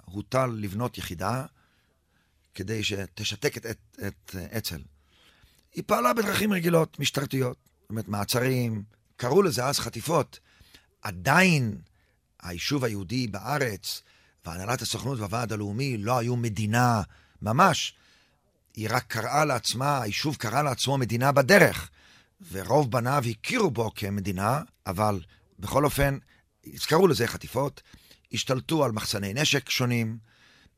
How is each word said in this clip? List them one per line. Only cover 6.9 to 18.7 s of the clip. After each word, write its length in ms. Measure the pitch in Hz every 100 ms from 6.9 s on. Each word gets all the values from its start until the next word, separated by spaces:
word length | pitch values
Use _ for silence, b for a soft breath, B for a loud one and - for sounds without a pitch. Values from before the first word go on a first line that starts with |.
| -
משטרתיות, 580 | 139 143 139 135 123 131 _ _
זאת 80 | -
אומרת, 180 | 110 101
מעצרים, 760 | 104 101 123 127 127 120 107 101 _ _ -
קראו 240 | 123 170
לזה 240 | 185 110 127
אז 140 | 139
חטיפות. 600 | 113 113 135 165 120 - b b b b b _
עדיין 760 | 104 90 90 160 185 156 117 - - _ _ _ _ _
היישוב 420 | 90 87 - 143
היהודי 440 | 123 101 87 127 120
בארץ 760 | 98 120 147 127 95 - - - b b b 85
והנהלת 360 | 85 101 127
הסוכנות 380 | 110 107 113 131
והוועד 340 | 104 117 113
הלאומי 440 | 107 101 107 139 113
לא 200 | 104 127
היו 180 | 120 123
מדינה 680 | 117 107 107 117 123 113 85 b b b
ממש. 540 | 101 127 185 - - - b b b b b b _